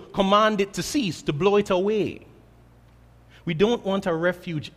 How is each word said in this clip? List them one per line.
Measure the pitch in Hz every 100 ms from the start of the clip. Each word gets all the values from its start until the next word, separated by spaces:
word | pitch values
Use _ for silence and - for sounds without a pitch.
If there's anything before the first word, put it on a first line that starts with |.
| -
command | - 196 208 220 208
it | 196
to | 175
cease, | - 294 202 -
to | -
blow | 143 196 208
it | 208
away. | 185 196 214 135 - - - - - - - _ - - - - - 170
We |
don't | 156 208 233
want | 190 196 185
a |
refuge | 160 175 180 180 156 -